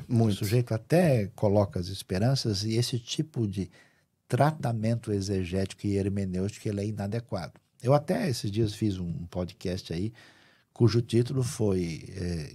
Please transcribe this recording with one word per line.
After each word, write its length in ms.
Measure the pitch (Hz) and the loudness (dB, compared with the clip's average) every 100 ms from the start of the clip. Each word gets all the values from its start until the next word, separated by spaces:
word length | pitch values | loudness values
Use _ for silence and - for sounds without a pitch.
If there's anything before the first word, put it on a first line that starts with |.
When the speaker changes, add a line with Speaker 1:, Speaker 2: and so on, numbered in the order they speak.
| - | 0
Speaker 1:
Muito. 260 | 120 113 98 | 2 4 2
Speaker 2:
o 20 | |
sujeito 340 | 104 120 120 | 0 0 0
até 600 | 110 - 165 180 127 98 - | -2 2 4 6 4 0 0
coloca 440 | 107 101 101 95 | 4 4 4 0
as 80 | 90 | -6
esperanças, 760 | 98 - 92 113 135 117 98 | -8 -4 0 2 2 0 -2
e 120 | 107 113 | 0 0
esse 240 | 120 120 | 0 -2
tipo 480 | - - 156 - 107 | -4 -4 -4 -2 -2
de 200 | 98 92 - _ _ _ _ _ | -2 -6 -8 _ _ _ _ _
tratamento 840 | 123 143 156 131 117 110 117 - | 2 2 2 -2 0 0 0 0
exegético 760 | 101 95 98 90 92 95 - 104 | -2 0 -2 0 -2 -2 -4 -2
e 100 | 98 | 0
hermenêutico, 720 | 98 98 98 90 98 - 110 | 0 0 -2 -2 -4 -4 -6
ele 120 | 101 | -4
é 40 | 101 | -4
inadequado. 680 | 104 101 113 117 98 82 - _ _ | -4 -4 -6 -6 -8 -8 -14 _ _
Eu 120 | 120 143 | 2 4
até 340 | 147 208 208 | 4 -2 -2
esses 200 | 120 107 | -2 -2
dias 220 | 98 113 | 0 0
fiz 240 | - 107 95 | 0 -2 -2
um 120 | 87 82 85 | -4 -6 -8
podcast 640 | 90 90 - 92 92 - | -6 -6 -6 -6 -6 -6
aí, 180 | 85 107 - - - _ _ _ | -6 -6 -8 -18 -20 _ _ _
cujo 280 | - 117 113 | 2 4 4
título 400 | 117 113 120 135 | 2 0 0 0
foi, 600 | 123 - 110 92 87 78 - | -2 0 0 2 -2 -6 -10
é, 420 | 92 90 85 73 | -8 -6 -4 -6